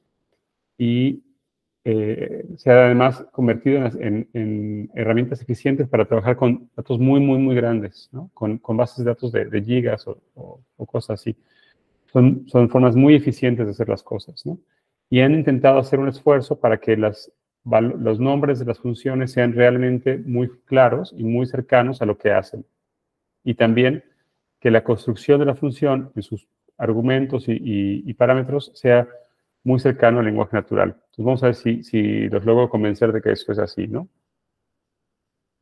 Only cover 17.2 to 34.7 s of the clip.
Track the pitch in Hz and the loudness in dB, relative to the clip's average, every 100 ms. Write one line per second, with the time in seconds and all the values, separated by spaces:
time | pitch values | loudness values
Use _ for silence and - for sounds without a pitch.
17.2 | - _ _ _ 120 113 117 156 113 110 | -16 _ _ _ -2 0 0 -2 -4 -2
18.2 | 135 143 143 127 120 - 123 117 135 131 | 0 0 -2 -2 -6 -8 -8 -6 -6 -4
19.2 | 127 127 120 117 123 123 127 123 131 - | -4 -2 0 4 4 4 0 -2 -2 -4
20.2 | - 120 123 - - 131 123 127 - - | -4 -4 -4 -8 0 4 4 2 -6 -8
21.2 | 113 120 127 127 - 123 123 131 107 104 | -4 -2 -2 -6 0 2 2 -2 -4 -2
22.2 | 107 98 - 110 - _ _ _ _ _ | 0 0 -2 -10 -18 _ _ _ _ _
23.2 | _ _ 123 117 113 117 127 156 - _ | _ _ -6 0 2 4 2 0 -10 _
24.2 | _ _ _ _ 120 110 123 110 - 101 | _ _ _ _ 2 2 2 -2 -4 -4
25.2 | - 143 143 120 147 - 143 131 135 107 | 2 2 2 -2 -6 -2 -2 -2 -6 -12
26.2 | - 107 _ _ _ - 113 113 127 131 | -12 -14 _ _ _ -6 -4 -2 0 0
27.2 | 135 131 - 113 117 101 98 101 - 107 | -2 -4 -4 -6 -4 -4 -4 -6 -8 0
28.2 | 127 131 127 143 - - 127 120 120 - | 2 2 -2 -6 -8 -2 4 4 2 -8
29.2 | _ _ _ _ 127 127 135 135 117 120 | _ _ _ _ -2 0 0 2 2 4
30.2 | 110 107 104 107 - 101 92 - _ - | 0 -2 -2 -4 -2 0 -2 -4 _ -6
31.2 | 117 127 123 117 117 117 - 110 104 107 | -2 0 0 0 -2 -4 -4 -2 -2 -2
32.2 | 104 104 113 120 123 110 104 98 113 110 | -4 -2 2 2 2 0 -2 0 -2 0
33.2 | - 101 - 104 101 - 101 120 190 _ | -2 -2 -4 -4 -6 -6 -8 -8 -12 _
34.2 | _ _ _ _ _ | _ _ _ _ _